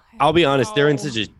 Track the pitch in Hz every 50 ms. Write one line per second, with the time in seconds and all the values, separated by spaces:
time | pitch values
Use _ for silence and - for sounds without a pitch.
0 | - _ _ - 139 156 160 170 160 139 139 135 120 - - 143 143 151 147 135
1 | - 147 117 110 101 90 -